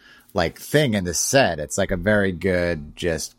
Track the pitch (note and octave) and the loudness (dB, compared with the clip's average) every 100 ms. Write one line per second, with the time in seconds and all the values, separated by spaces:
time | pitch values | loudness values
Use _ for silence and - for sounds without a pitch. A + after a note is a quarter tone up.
0 | - - _ F#2+ E2 - - D3 D3 G#2+ | -20 -20 _ -2 -2 -4 0 2 2 0
1 | F2 E2 - C3+ A2+ D#2 D2 - F#2+ F#2+ | -2 -2 2 2 2 0 -4 -2 -2 0
2 | F2+ G#2+ G2 E2+ F#2+ F2+ F2 E2+ D2 - | 2 2 2 0 0 2 0 -2 -6 -4
3 | F2 D#2+ - | -2 -2 -6